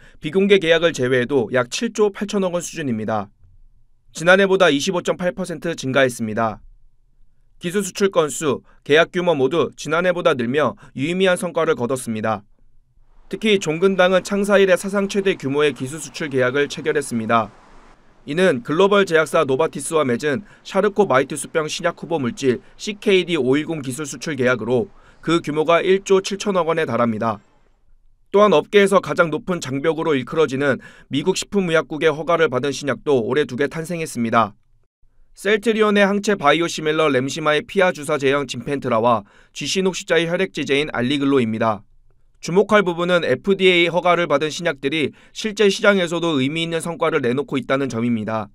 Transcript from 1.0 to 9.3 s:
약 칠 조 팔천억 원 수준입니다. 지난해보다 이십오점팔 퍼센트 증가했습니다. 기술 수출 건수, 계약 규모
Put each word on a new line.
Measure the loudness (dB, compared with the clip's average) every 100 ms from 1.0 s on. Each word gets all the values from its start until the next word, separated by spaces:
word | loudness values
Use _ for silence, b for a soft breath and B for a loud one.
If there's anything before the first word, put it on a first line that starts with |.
| 0 0 2 0 0
약 | 0 -2
칠 | -4 -4
조 | 0 0
팔천억 | 0 -4 -2 -2
원 | -4
수준입니다. | -6 -6 -4 -4 -2 -4 -6 _ -20 -20 -20 _ _ _ _
지난해보다 | -4 2 4 4 4 4
이십오점팔 | 2 -2 -2 -4 -4 -4
퍼센트 | -6 -8 -8 -8 -6
증가했습니다. | -2 2 2 0 -4 -2 -2 -4 -14 -20 -20 _ _ _ -20 _ _ _
기술 | -6 -4
수출 | -4 -2 0
건수, | 2 0 0 -2 -2 b b
계약 | 2 4 4
규모 | 0 0